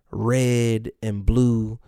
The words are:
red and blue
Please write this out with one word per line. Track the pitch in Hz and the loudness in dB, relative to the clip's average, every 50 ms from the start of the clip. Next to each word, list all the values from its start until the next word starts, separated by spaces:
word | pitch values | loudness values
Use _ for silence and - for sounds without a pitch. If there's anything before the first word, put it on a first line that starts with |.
| _ _ | _ _
red | - - 107 117 123 127 127 123 123 120 117 117 113 110 113 - - _ - | -8 -4 -2 0 0 2 2 2 2 2 2 0 0 -2 -4 -8 -12 _ -6
and | 110 101 101 98 | -6 -6 -2 0
blue | 101 113 123 127 120 117 113 110 107 113 117 - | 2 2 4 4 4 2 0 -2 -4 -8 -12 -16